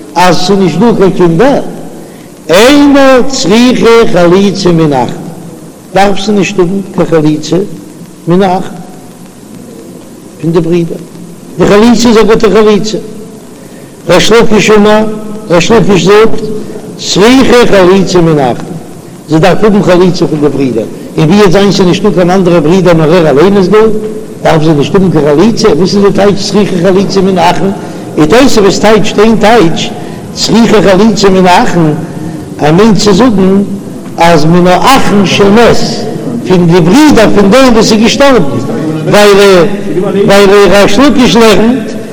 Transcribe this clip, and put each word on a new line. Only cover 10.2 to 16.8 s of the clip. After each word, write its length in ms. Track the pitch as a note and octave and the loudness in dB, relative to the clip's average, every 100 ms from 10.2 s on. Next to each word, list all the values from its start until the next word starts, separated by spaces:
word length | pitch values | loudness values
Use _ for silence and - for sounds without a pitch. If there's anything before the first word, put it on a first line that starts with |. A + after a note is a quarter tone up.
| - - | -20 -10
פון 120 | D#3 | -4
די 80 | E3+ | -2
ברידער. 380 | E3 F3 E3+ - - - - - - - | 0 -2 -4 -8 -14 -18 -18 -18 -14 -4
די 80 | G3+ | 0
חליצה 420 | G3+ A#3 A#3 A#3+ | 2 2 2 2
איז 80 | A3 | 2
א 60 | |
גוטע 260 | G#3 A3 G#3+ | 2 2 2
חליצה. 480 | G3 G#3+ G#3 - - - - - - - - - - - - - | 2 2 2 -2 -8 -10 -16 -18 -20 -20 -20 -20 -20 -20 -12 -2
ריש 240 | E3+ - | 0 2
לקיש 380 | A3+ A3 G#3+ - | 2 4 2 2
אמר, 340 | G#3+ G#3 G#3+ G#3+ - - - - | 2 4 2 0 -6 -10 -12 -2
ריש 200 | E3+ - | -2 2
לקיש 340 | A3+ E3 F#3+ | 0 2 0
זאגט, 380 | E3+ G#3 A3 - - - - - | 2 4 4 2 -2 -8 -10 -14